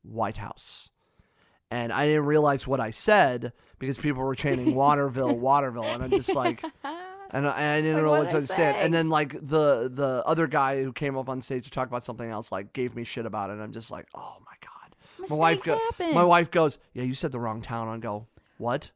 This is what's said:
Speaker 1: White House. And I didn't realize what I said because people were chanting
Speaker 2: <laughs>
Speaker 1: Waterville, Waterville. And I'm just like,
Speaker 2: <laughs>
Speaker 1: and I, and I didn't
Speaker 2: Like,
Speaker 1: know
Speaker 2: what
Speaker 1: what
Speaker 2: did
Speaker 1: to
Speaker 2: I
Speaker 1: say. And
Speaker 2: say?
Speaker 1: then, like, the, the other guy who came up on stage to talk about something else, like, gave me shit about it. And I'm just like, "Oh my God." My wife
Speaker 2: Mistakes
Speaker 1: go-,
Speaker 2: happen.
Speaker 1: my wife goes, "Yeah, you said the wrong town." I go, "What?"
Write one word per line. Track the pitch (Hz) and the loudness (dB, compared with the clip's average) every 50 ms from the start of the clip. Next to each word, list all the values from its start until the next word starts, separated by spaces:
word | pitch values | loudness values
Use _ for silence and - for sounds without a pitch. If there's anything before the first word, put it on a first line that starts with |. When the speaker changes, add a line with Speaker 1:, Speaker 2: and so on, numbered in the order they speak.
| _ | _
Speaker 1:
White | 107 110 110 110 101 110 - | -12 -4 -2 -2 -2 -2 -6
House. | 110 - - - - - - - - - _ _ _ _ _ _ _ _ _ _ _ _ _ _ _ _ | -10 -12 -12 -14 -14 -14 -12 -14 -14 -18 _ _ _ _ _ _ _ _ _ _ _ _ _ _ _ _
And | 117 120 120 117 | -6 -6 -4 -4
I | 101 107 143 | -2 0 2
didn't | 151 151 151 147 | 2 2 2 2
realize | 143 151 151 151 147 139 127 - 127 | 4 4 4 4 4 2 0 0 -2
what | 135 127 | -2 -2
I | 117 110 | -2 -4
said | 110 - - - 214 202 170 139 123 120 123 120 - _ _ _ _ _ | -4 -2 4 6 6 8 8 6 4 -2 -6 -8 -10 _ _ _ _ _
because | 135 131 139 - | -6 -6 -6 -2
people | 156 151 143 127 131 | -2 -2 0 0 -2
were | 135 131 | -2 -2
chanting | - - 151 139 127 123 156 135 | -2 0 -2 0 2 2 0 2
Speaker 2:
<laughs> | |
Speaker 1:
Waterville, | 127 139 143 147 143 143 139 120 131 131 123 123 | 4 4 4 4 4 2 0 -2 -2 0 0 0
Waterville. | 117 120 131 139 143 139 131 117 120 113 | 2 4 4 4 4 4 0 -4 -4 -4
And | 110 117 120 127 | -4 -4 -4 -2
I'm | 127 | 0
just | 392 - - - 381 | 0 0 2 2 0
like, | 139 123 - - - - 330 - | 0 0 0 -2 -4 -10 -14 -14
Speaker 2:
<laughs> | _ - | _ -10
Speaker 1:
and | 277 311 339 359 370 370 - - - - 131 143 147 | -10 -10 -10 -12 -16 -16 -18 -18 -6 -4 -2 0 0
I, | - - | 0 0
and | 147 147 | 0 0
I | 151 151 | 2 2
didn't | 156 160 156 | 2 2 2
Speaker 2:
Like, | 156 156 | 2 4
Speaker 1:
know | 151 | 4
Speaker 2:
what | 151 151 | 4 4
Speaker 1:
what | 151 | 4
Speaker 2:
did | 147 156 156 143 135 | 2 0 0 0 0
Speaker 1:
to | - | 0
Speaker 2:
I | - | 2
Speaker 1:
say. | 165 151 139 - | 2 2 2 2
And | - 160 170 | 2 2 2
Speaker 2:
say? | 165 | 2
Speaker 1:
then, | 165 160 | 2 2
like, | 160 151 151 135 143 | 2 2 0 0 -4
the, | 147 143 135 147 156 151 147 139 117 117 131 127 | -12 -8 0 2 4 6 6 4 4 2 -4 -2
the | 127 143 135 127 127 - | -2 -2 0 0 -2 0
other | - 160 160 165 147 | 0 2 2 2 0
guy | 135 151 139 135 139 139 135 | 2 0 2 2 0 -2 -2
who | 135 | -4
came | 123 - 151 143 135 131 | -4 -4 -4 -4 -2 -4
up | 131 135 | -4 -4
on | 131 131 | -6 -8
stage | 127 - 135 127 117 | -6 -6 -6 -6 -6
to | - | -6
talk | - - 127 123 | -6 -6 -4 -4
about | 123 123 120 | -4 -8 -8
something | - 120 117 120 113 | -8 -10 -10 -8 -8
else, | 113 104 113 - | -8 -8 -8 -6
like, | - 95 101 101 _ | -6 -8 -8 -8 _
gave | - 123 123 110 | -4 -4 -4 -4
me | 120 120 | -8 -10
shit | - - - 113 | -8 -8 -8 -6
about | 113 101 107 98 95 | -6 -4 -6 -6 -6
it. | 101 | -6
And | 107 107 | -8 -10
I'm | 107 | -10
just | 110 113 113 - | -12 -12 -12 -12
like, | - - - _ _ | -12 -12 -14 _ _
"Oh | - - - - - _ | -18 -16 -16 -18 -20 _
my | - - _ | -20 -20 _
God." | - - - - - - _ _ _ - - - 359 - | -20 -20 -20 -20 -20 -20 _ _ _ -20 -18 -14 -8 -4
My | 151 | 0
wife | 151 160 165 170 - - | 4 4 4 4 2 2
Speaker 2:
Mistakes | 330 151 151 151 453 453 - | 0 0 0 0 -2 -2 -2
Speaker 1:
go-, | 359 | -2
Speaker 2:
happen. | 330 311 | 2 4
Speaker 1:
my | 208 180 | 4 6
wife | 180 175 175 170 165 | 8 6 6 4 2
goes, | - 175 160 151 - - _ _ _ | 2 2 2 2 0 -4 _ _ _
"Yeah, | - 127 | -6 -4
you | 127 131 | -4 -4
said | 135 - 156 | -2 -4 -4
the | 123 120 | -4 -4
wrong | 120 113 110 113 | -4 -4 -6 -6
town." | 110 - 120 117 113 113 | -8 -8 -6 -6 -6 -6
I | 110 113 | -8 -8
go, | 113 113 104 107 113 - _ - _ _ _ _ | -6 -6 -8 -8 -10 -14 _ -20 _ _ _ _
"What?" | 110 117 123 151 - - _ | -4 -2 -2 -4 -6 -10 _